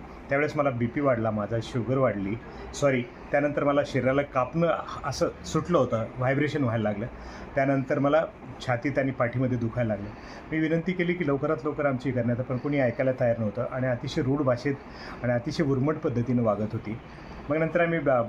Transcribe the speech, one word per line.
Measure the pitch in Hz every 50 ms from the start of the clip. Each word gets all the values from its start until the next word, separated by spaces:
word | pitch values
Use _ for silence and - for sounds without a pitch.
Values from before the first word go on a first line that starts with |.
| - - - - - -
त्यावेळेस | 139 139 151 135 -
मला | 151 143 139
बीपी | 123 117 120 113 - 151
वाढला, | 143 139 127 110 110 110
माझा | 107 107 104 98 113 113 113
शुगर | - - 127 107 - 131 135
वाढली, | 131 120 101 101 95 98 104 113 - - - - - - - -
सॉरी, | 147 139 131 123 120
त्यानंतर | - - - - - - 143 143 147 139 156 143
मला | 143 143 143 139
शरीराला | - - 135 113 131 135 143 143
कापणं | - - 131 123 - - 165 170 165 - - - - - - -
असं | 143 123 - - 135 - - -
सुटलं | - - 160 156 175 175 151
होतं, | 127 110 117 110 110 - - 127
व्हायब्रेशन | 127 131 139 139 147 143 - 151 139
व्हायला | 117 110 117 107
लागलं. | 104 104 98 117 - - - - - - - - - -
त्यानंतर | 139 135 135 139 135 127 - 151 135
मला | 135 143 147 160 170 - - - - 135 - - -
छातीत | - 123 120 - 143 127 147
आणि | 135 135
पाठीमध्ये | 123 - 127 113 104 123 131 120 127 117
दुखायला | 117 110 - 123 120 110
लागलं. | 104 98 101 104 - - - - - - - - 156
मी | 160
विनंती | 160 151 165 165 160 190 180
केली | 175 175 170 175
की | 175 175
लवकरात | 139 139 135 147 147 156 143 131
लवकर | 151 135 156 143
आमची | 143 131 123 - 139
करण्यात, | 123 123 113 120 120
पण | 113 127 - 127
कोणी | 123 - 143 143 143
ऐकायला | 131 120 107 - 131 131 127 131
तयार | 127 117 117 117
नव्हतं | 110 104 - 120 123 -
आणि | 131 131 127
अतिशय | 131 123 117 - 127 - 165 147
रूड | 127 139 147 147
भाषेत | 127 123 - - 147 135 139 - - - - - - - - -
आणि | 123 120
अतिशय | 120 117 160 139 - 165
उर्मट | 135 135 123 131 151 160
पद्धतीनं | 156 - 156 117 120 117 131 123 120 117
वागत | 110 101 98 107 107 -
होती. | 110 - 104 110 - - - - - - - - - - -
मग | 147
नंतर | 160 165 160 160 170
आम्ही | 170 165 165 160
बा-, | 143 143 131 120 113